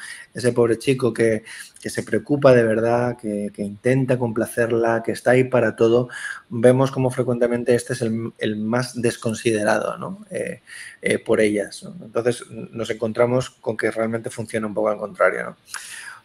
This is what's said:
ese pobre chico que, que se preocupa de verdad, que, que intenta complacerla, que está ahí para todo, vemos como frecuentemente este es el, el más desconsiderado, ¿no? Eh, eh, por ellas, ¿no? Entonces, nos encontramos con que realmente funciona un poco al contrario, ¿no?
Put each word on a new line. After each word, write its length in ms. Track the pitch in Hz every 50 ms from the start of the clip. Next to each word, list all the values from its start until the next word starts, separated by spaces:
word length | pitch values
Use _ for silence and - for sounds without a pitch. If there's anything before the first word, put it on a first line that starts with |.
| - - - - - - -
ese 180 | - - 123 120
pobre 260 | 123 120 117 113 -
chico 340 | - 143 135 131 131 117 110
que, 300 | - 113 113 110 110 - - - - - - - -
que 100 | - 107
se 120 | - - 104
preocupa 500 | - 117 107 - - 147 143 139 135 127
de 100 | 120 117
verdad, 520 | 113 110 110 113 117 120 120 123 123 117
que, 340 | - - 107 104 104 104 101 -
que 80 | - 104
intenta 560 | 101 101 104 - 123 131 135 135 127 127 123
complacerla, 840 | 123 113 110 117 113 - - - 117 113 120 113 117 113 113 113 113
que 80 | - 104
está 200 | - - 123 123
ahí 120 | 127 131
para 320 | 127 127 123 113 110 -
todo, 320 | - 120 113 117 120 127 127 - - - - - - - -
vemos 420 | - 117 113 123 127 127 135 131
como 200 | 135 135 131 127
frecuentemente 640 | 127 131 123 123 120 120 120 120 120 120 120 127 123
este 180 | 117 - - 131
es 80 | 123 123
el, 300 | 113 110 113 113 117 - -
el 180 | - 110 107
más 440 | 107 107 110 117 123 127 127 - 123
desconsiderado, 960 | 117 117 113 - - 117 110 110 - 113 107 104 104 107 110 107 - - - -
¿no? 260 | 131 - 190 202 214 -
Eh, 300 | - 123 120 - - 127 _ - - - - - - - -
eh, 160 | - - -
por 220 | - - 113 107
ellas, 420 | 110 104 104 101 95 92 - - -
¿no? 120 | - - - -
Entonces, 400 | - - 113 113 123 120 - - -
nos 400 | 117 113 117 - - 113 110 107
encontramos 600 | 110 107 120 110 110 120 120 120 123 127 127 -
con 260 | - _ - 120 110
que 140 | 107 - 110
realmente 400 | 107 110 113 113 113 113 110 120
funciona 360 | - - 110 - - 110 110
un 80 | 107 101
poco 140 | 107 107 107
al 100 | 104 104
contrario, 460 | 107 104 95 - 92 92 - - -
¿no? 120 | - - _ _ - - - - - - - - - - - _